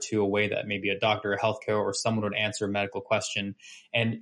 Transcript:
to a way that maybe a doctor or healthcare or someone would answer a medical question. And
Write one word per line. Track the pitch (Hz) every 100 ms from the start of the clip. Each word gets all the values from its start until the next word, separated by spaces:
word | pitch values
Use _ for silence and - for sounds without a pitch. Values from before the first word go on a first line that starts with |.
| -
to | 107
a | 101
way | 101 104
that | - 104
maybe | 101 101
a | 98
doctor | 110 104 101
or | 98
healthcare | 110 107 - 107
or | 98
someone | 98 117 113
would | 104 98
answer | 107 -
a | 101
medical | 101 101 101
question. | - 107 - 104 98 - - - -
And | 117 113 120